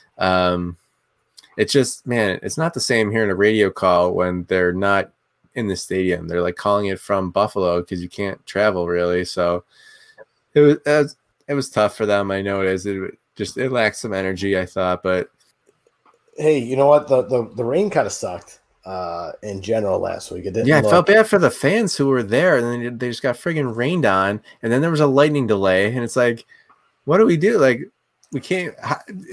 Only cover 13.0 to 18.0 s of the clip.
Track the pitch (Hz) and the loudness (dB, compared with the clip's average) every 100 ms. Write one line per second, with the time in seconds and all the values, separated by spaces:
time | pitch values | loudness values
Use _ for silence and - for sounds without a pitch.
13 | 95 - _ - 104 - 131 127 107 - | -8 -12 _ -10 -8 -4 -4 0 0 -2
14 | 117 95 95 92 98 92 90 - 90 90 | -6 -4 -4 -4 -2 -2 -2 -2 -2 -2
15 | 92 92 - _ _ _ _ _ _ _ | -2 -2 -4 _ _ _ _ _ _ _
16 | _ _ _ - 151 147 117 131 139 147 | _ _ _ -2 2 2 0 2 6 6
17 | 147 131 107 123 110 117 117 151 208 156 | 6 2 2 -2 -2 -4 -2 0 0 0